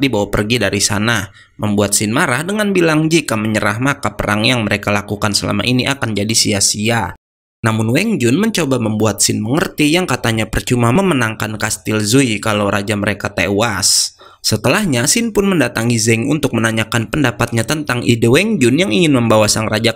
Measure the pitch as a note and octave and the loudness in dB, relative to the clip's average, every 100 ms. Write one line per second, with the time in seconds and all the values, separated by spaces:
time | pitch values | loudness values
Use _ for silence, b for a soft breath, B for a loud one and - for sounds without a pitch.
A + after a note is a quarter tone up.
0 | C3+ G#2+ G2+ G#2+ G#2 B2 G2+ G2+ - G2+ | 0 0 0 -2 0 0 0 0 0 0
1 | G#2+ A2+ F#2+ B B - G#2+ G#2 G2+ - | 0 -2 -4 B B -6 -2 0 0 0
2 | G#2+ B2 E3+ B2 E3+ G#3+ G3+ F#3 E3 D#3 | -2 0 0 -2 -4 -4 0 2 2 2
3 | D#3+ E3 D3 A2 G#2+ G#2+ G#2 A2 C3+ C3+ | 2 0 0 -2 -2 -2 -2 -2 -2 -2
4 | G#2+ - - G#2 A#2 B2+ G2+ G2+ G2+ G#2 | -4 -4 -2 0 0 0 0 -2 0 -2
5 | G2 G#2 G#2+ G2 G#2 G#2 A#2 B2+ A#2 C#3 | -2 -4 -2 -2 -2 -2 0 0 0 -2
6 | A#2 G2+ G#2 A2+ G#2+ G2+ - - G#2+ A#2 | -4 -2 -2 0 0 0 0 0 0 0
7 | F#2 - _ _ _ _ A2+ A2 A2 C3 | -2 -8 _ _ _ _ -2 0 0 0
8 | A3+ F#3 A#2 D3 A3 G#3+ C#3+ B2+ A2 G#2+ | 0 0 2 2 0 0 0 0 0 0
9 | G#2+ G2+ - G#2+ G#2+ D3+ - - D3 F3 | 0 0 -2 -2 0 -2 -2 0 2 2
10 | F3 B2+ A#2 A2 G#2+ - - A#2+ A#2 C#3+ | 0 -2 0 -2 -2 -4 -2 0 2 2
11 | F#3+ C#3+ A2+ G#2+ A2 G#2+ A2 - - G#2+ | 2 0 -2 -4 -6 -4 -4 -4 -4 -2
12 | G#2 C3 C3 G#2 A2+ G#2 G2+ G#2 G2+ G#2 | 2 2 2 0 0 0 0 0 -2 -2
13 | G2+ G2 - - F2+ G2+ A#2 F#2+ - - | -2 -2 -4 -2 0 0 0 0 0 0
14 | - B B B - G#2+ B2 F3+ G3+ A#2+ | -2 B B B -4 -2 0 0 0 0
15 | B2 A#3 A#3 G#3 G3 F3+ A#2+ A2 A#2+ A#2+ | 0 0 0 0 2 2 0 0 0 0
16 | A2 A2+ A#2+ D3+ - A2+ A2+ A2+ A2 A#2+ | 2 2 2 0 0 0 0 0 -2 -2
17 | A2 D3+ B2+ - A#2+ A#2 A2 D#3 - B2 | -2 0 -2 0 -2 -2 -2 -2 -2 -4
18 | A2 A#2 A#2 C#3 G#3 G3+ A#2 C#3 G3 G#3 | 0 2 4 4 2 2 2 2 2 2
19 | E3 C3 A#2 A2 G#2+ A2 G#2+ A2 A2+ | 4 4 4 4 4 0 -2 0 0